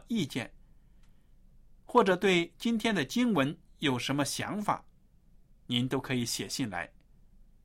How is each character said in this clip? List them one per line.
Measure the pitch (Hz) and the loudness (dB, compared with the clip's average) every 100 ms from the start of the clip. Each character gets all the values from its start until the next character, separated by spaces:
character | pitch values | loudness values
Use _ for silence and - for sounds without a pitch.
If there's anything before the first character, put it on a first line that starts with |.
| - | 0
意 | 226 143 | -2 -2
见， | - - - - - - - - - - - - - - - - | -4 -8 -14 -20 -20 -20 -20 -20 -20 -20 -20 -20 -20 -20 -20 0
或 | 247 | 4
者 | 196 180 | 4 4
对 | 202 175 170 - | 4 2 0 -4
今 | 233 233 | -2 0
天 | 226 | 0
的 | 196 | 0
经 | 135 240 247 | 0 0 2
文 | 175 135 170 - - | 2 2 -2 -12 -4
有 | 147 123 | -2 0
什 | - 139 | -2 -2
么 | |
想 | 139 - 104 104 | -2 -4 -6 -4
法， | - 113 - - _ - - - - - - | -2 -4 -6 -20 _ -20 -20 -20 -20 -16 -4
您 | 123 127 | 0 0
都 | 135 | -2
可 | - | -2
以 | 127 | -2
写 | 113 - 98 | -2 -4 -4
信 | - 120 | -4 -4
来。 | 87 80 - - - - - - - | -4 -8 -12 -20 -20 -20 -20 -20 -20